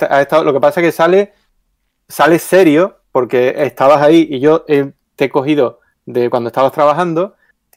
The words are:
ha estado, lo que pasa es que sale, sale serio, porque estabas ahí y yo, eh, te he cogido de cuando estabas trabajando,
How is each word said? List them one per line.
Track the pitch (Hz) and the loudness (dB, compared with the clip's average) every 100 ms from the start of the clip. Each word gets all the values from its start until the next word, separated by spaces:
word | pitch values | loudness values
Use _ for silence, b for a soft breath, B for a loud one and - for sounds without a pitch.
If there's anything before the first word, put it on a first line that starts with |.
| - | 0
ha | 139 | -2
estado, | 139 156 | 0 0
lo | 156 | 0
que | 135 | 0
pasa | 143 175 | 0 0
es | 170 | -2
que | |
sale, | 165 165 190 202 _ _ _ _ _ _ _ _ | 0 0 0 -2 _ _ _ _ _ _ _ _
sale | - 151 165 | -2 0 0
serio, | - 185 170 147 196 - _ | 2 2 4 2 -2 -6 _
porque | 131 120 127 123 - | -6 -2 -2 -2 -2
estabas | 127 - 135 147 | -6 0 2 4
ahí | 147 165 156 | 4 4 2
y | 131 | -2
yo, | 147 160 - | 0 0 0
eh, | 143 139 - _ - | -2 -2 -10 _ -6
te | 139 | -4
he | |
cogido | 147 135 147 117 - _ _ - | -2 -2 -2 -2 -4 _ _ -8
de | 123 120 | -6 -4
cuando | 123 117 | -4 -4
estabas | 131 131 | -2 -2
trabajando, | - 147 151 180 160 196 _ _ _ _ | 0 0 0 -4 -4 -6 _ _ _ _